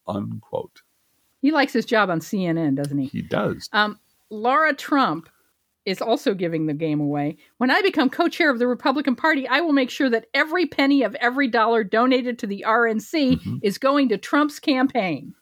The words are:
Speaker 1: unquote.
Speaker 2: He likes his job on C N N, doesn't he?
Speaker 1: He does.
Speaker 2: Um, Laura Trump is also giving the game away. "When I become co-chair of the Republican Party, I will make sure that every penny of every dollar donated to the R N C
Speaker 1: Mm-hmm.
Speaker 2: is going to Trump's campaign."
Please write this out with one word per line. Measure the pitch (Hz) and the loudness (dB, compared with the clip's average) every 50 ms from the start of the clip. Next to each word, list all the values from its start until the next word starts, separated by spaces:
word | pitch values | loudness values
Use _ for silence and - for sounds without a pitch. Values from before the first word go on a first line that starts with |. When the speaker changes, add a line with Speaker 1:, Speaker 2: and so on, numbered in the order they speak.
| - | -10
Speaker 1:
unquote. | - 101 101 107 113 110 107 - - - - - - _ _ _ _ _ _ _ _ _ _ _ _ _ _ | -8 -6 -6 -6 -6 -8 -12 -12 -8 -8 -8 -8 -10 _ _ _ _ _ _ _ _ _ _ _ _ _ _
Speaker 2:
He | - 285 | -2 0
likes | 320 285 254 262 - | 2 0 0 0 0
his | 226 220 | -2 -2
job | - 240 220 202 185 | 0 2 2 2 2
on | 170 160 | 0 -4
C | - - 220 190 185 | -4 -4 -4 -2 -2
N | 170 160 | 0 0
N, | 165 165 143 135 | 0 0 0 0
doesn't | 143 143 143 139 | -2 -4 -4 -4
he? | 143 131 | -4 -4
Speaker 1:
He | - - - | -4 -6 -8
does. | - - - - 208 165 - - - - - | -6 -4 -2 -2 -2 -2 -4 -6 -8 -4 0
Speaker 2:
Um, | 208 214 208 202 _ _ _ _ _ _ - | 0 0 0 -2 _ _ _ _ _ _ -16
Laura | 214 208 220 247 277 302 320 311 285 | -8 -4 0 2 2 2 2 2 0
Trump | - - - 302 277 254 180 151 165 - _ _ _ _ _ _ _ _ _ _ _ - | -2 -2 0 2 2 2 2 0 -4 -8 _ _ _ _ _ _ _ _ _ _ _ -6
is | 202 185 - | -6 -4 -2
also | 262 233 226 269 - 247 196 | 0 0 0 0 0 0 -2
giving | 175 190 165 165 160 156 | 0 -2 -2 -2 -2 -2
the | 156 143 | -2 -2
game | 151 165 156 151 151 | -2 -2 -2 -2 0
away. | 147 143 147 143 143 151 160 _ _ _ _ | 0 -2 -2 -2 -2 -4 -6 _ _ _ _
"When | - 240 254 | -2 0 2
I | 302 370 | 2 2
become | 381 392 - 302 254 269 | 2 2 2 2 0 0
co-chair | - - 349 330 - - 339 294 | 2 0 0 0 0 0 2 2
of | 247 | 2
the | 226 247 | 2 0
Republican | 247 247 - - 294 262 302 285 277 240 | 0 0 0 0 0 0 0 0 -2 -2
Party, | - - 320 311 277 254 | 0 0 0 0 0 0
I | 233 254 294 | 0 0 0
will | 349 320 285 | 2 2 2
make | 277 254 240 | 2 2 0
sure | - - 285 262 | -2 0 0 2
that | 233 226 - _ - | 0 0 -2 _ -2
every | 277 302 311 330 359 339 | 0 0 0 0 -2 -2
penny | - - - 277 277 285 277 240 | -2 0 0 2 4 4 4 2
of | 196 - | 0 -2
every | - 240 240 254 277 277 240 | -2 -2 0 0 0 0 2
dollar | 226 233 214 233 233 226 214 | 2 2 2 4 2 2 0
donated | 185 214 220 247 254 254 254 240 247 240 - | 0 2 2 4 4 2 2 0 -2 -4 -4
to | - | -6
the | 196 202 196 - | -6 -6 -4 -2
R | 220 226 240 233 | 0 2 2 2
N | 226 214 220 | 2 0 -2
C | - - - 311 277 254 254 | -4 -4 -2 0 2 2 2
Speaker 1:
Mm-hmm. | 240 - - 120 131 | 0 -2 -6 -4 -2
Speaker 2:
is | - 202 196 | -2 -2 -2
going | - - 269 285 294 277 233 | 0 0 2 2 4 2 2
to | 202 | 0
Trump's | 190 - - 320 294 302 294 294 - | -2 -2 0 0 2 2 0 -2 -4
campaign." | - - 269 254 262 269 - 240 190 175 151 127 - - - _ | -2 0 2 2 2 0 0 0 -2 -2 -4 -6 -10 -14 -20 _